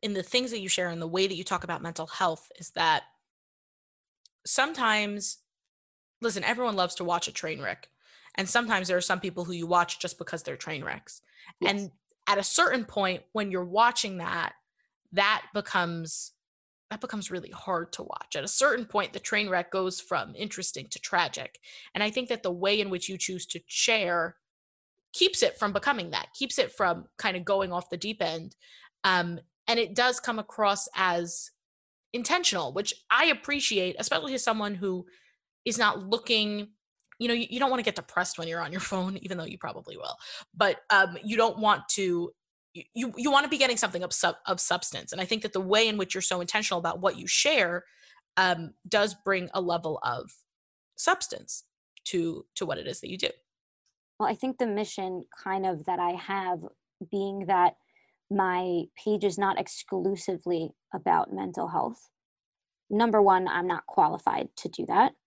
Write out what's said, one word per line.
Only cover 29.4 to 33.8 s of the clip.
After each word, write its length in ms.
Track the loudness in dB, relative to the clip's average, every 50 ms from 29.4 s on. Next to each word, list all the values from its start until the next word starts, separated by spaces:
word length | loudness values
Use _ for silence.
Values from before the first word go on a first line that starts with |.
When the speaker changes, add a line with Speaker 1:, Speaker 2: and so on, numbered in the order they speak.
| -12 _ _ _ _
Speaker 1:
and 140 | 0 0 0
it 160 | 0 0 2
does 240 | 2 2 2 2 0
come 180 | -2 -4 -4 -4
across 500 | -6 _ -2 0 2 2 2 2 -2 -6 -2
as 560 | 0 0 2 2 0 -2 -2 -6 -8 -10 -12 _ _ _ _ _ _ _ _ _ _ _ _ -8
intentional, 600 | -6 -2 0 0 2 2 2 0 0 -2 -2 -2
which 220 | -4 -4 -4 -6 -8 _ _
I 140 | 4 4 6
appreciate, 680 | 4 2 0 0 -4 -2 0 0 0 2 2